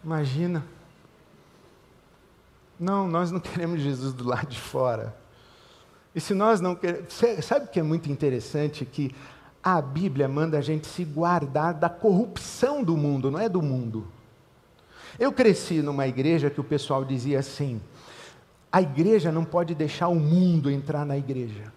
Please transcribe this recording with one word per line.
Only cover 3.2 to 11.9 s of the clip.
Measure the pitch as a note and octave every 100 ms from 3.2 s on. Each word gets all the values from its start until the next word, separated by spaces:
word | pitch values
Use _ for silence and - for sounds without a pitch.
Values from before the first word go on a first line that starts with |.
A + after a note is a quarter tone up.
| F3
não | F3+
queremos | - F3+ E3+ E3+
Jesus | C#3+ C3 C3+
do | B2+ B2
lado | A#2+ C#3+
de | A#2+
fora. | - C#3 B2+ A2 A2 - - - - - - - - _ _
E | E3+
se | -
nós | G3 G#3+ G#3+
não | F3+ F3
queremos, | F3+ F3 E3+
cê | - A#3 G3+
sabe | - G3
o | -
que | F#3
é |
muito | D#3 E3 E3
interessante? | C#3 D3 B2 - D3+ D3+ D3+
Que | C3 - C#3 C3 - - - _
a | F#3 F3+
Bíblia | C3 C#3+ F#3+ C3+ C3+
manda | C#3 D#3+ D3+
a |
gente | C#3 D#3 D3+
se | - E3+
guardar | D3 E3+ F3 C#3+ C#3+ D#3+
da | D#3+
corrupção | E3+